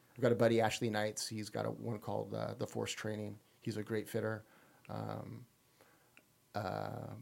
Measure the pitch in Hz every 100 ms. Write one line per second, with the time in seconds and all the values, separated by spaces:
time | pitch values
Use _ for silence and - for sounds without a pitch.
0 | _ - 123 117 117 113 110 - 120 107
1 | 107 107 - 110 104 110 110 110 113 107
2 | - 104 104 107 113 113 117 113 107 -
3 | 110 107 104 104 _ _ - 107 101 110
4 | 104 110 110 107 - - - - - 107
5 | 110 107 - 113 120 _ _ _ - _
6 | _ - _ _ _ 104 98 107 104 110
7 | 110 107